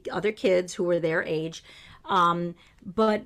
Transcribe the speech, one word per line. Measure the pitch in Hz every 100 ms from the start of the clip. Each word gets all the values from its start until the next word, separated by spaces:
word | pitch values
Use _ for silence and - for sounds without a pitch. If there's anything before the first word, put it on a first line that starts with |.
| - 180
other | 208 214 208
kids | 180 180
who | - 175
are | 170
their | 165 170 175 156
age. | 160 - - - - - - 190
Um, | 175 170 175 175 _ _ 202 190
but | 220 214